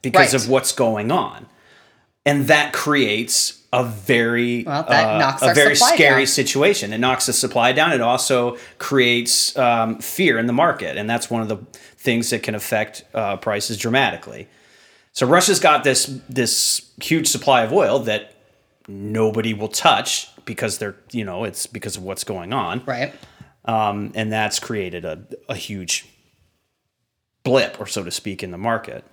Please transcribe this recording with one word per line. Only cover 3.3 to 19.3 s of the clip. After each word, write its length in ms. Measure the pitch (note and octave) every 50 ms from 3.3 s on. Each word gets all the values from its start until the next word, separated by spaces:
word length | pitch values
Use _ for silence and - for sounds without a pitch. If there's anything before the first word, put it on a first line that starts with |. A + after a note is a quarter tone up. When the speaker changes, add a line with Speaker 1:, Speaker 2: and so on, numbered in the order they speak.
| - - - - - _ _ _ -
Speaker 1:
a 100 | B2+ B2
very, 800 | A#2 A2 G2+ G2 - B2+ A#2+ A#2 A#2 A#2+ A#2+ A#2+ A#2+ A#2+ A#2+ A#2+
Speaker 2:
Well, 200 | D#3+ C#3+ D3 -
that 320 | - C3 B2 A2 A2 G#2+
Speaker 1:
uh, 20 |
Speaker 2:
knocks 240 | G#2+ B2+ C3+ C3+ -
Speaker 1:
a 60 | C3+
Speaker 2:
our 60 | C3+ C3+
Speaker 1:
very 220 | D3 C#3+ D3 C#3+
Speaker 2:
supply 200 | - A#3+ C4+ E4+
Speaker 1:
scary 260 | - D#3 C#3+ C3+ C3+
Speaker 2:
down. 60 | C#3
Speaker 1:
situation. 680 | B2+ - D3 B2+ - - C3+ D3 G3+ G3+ - - G#2 G#2+
It 60 | A2+
knocks 260 | B2 B2+ B2+ B2+ -
the 80 | - -
supply 400 | - - A#2+ - B2 A#2 B2 C3
down. 180 | D3+ D#3 E3+
It 80 | D#3 B2
also 560 | A#2 A#2 B2+ C3 - - C3+ B2 A#2+ A#2+ A#2+ - - - -
creates, 800 | _ - - C#3 C3+ B2 A#2+ A#2+ A#2+ A#2 A#2+ - - - - -
um, 400 | C#3+ B2+ A#2+ A#2 A#2 A2+ A2 A2 -
fear 380 | - - - - F#3+ D#3+ A#2+ A2+
in 60 | A#2
the 60 | A#2+ A#2+
market. 440 | C3 E3 E3+ B2+ - G2 D#2 C2+
And 120 | F2+ G#2 A2
that's 200 | A#2 A#2 - -
one 120 | A#2 A#2
of 80 | A2 G#2+
the 80 | A2 - - - - - - - _
things 320 | _ - C3+ A#2 A#2 A2+ -
that 140 | A#2+ A2 -
can 120 | - G#2+
affect, 480 | G#2 - - A#2 G#2+ A2 - - - - _ -
uh, 220 | - A2 G2+ G2
prices 400 | F#2+ - A2+ G#2 G#2 - - A2+
dramatically. 680 | G2 A#2+ A#2 A#2 C3+ C3 G#2 E2+ - - A2+ - - - _ _ _ _ _ _ _ _ _ _ _ _ _
So 140 | _ - C3
Russia's 320 | B2 D#3+ F3+ F#3 G#3 F#3+ -
got 240 | - D#3+ D3+ C#3+ D3
this, 220 | C#3+ B2+ B2 - - C3+ B2+ - -
this 640 | B2+ C3 A#2+ A2 - - - - - - - _ _ -
huge 260 | - - D#3+ D#3+ -
supply 360 | - - - - C#3+ C3+ B2 A2+
of 100 | A2 C#3
oil 260 | G3+ D#3 G2+ A2+ C#3
that 360 | A2 A2 G#2+ G#2 - - _ _ _ _ _ _ _ _ _ _ _
nobody 680 | - G2+ G2 G2+ G#2+ A2 A2 A2 A2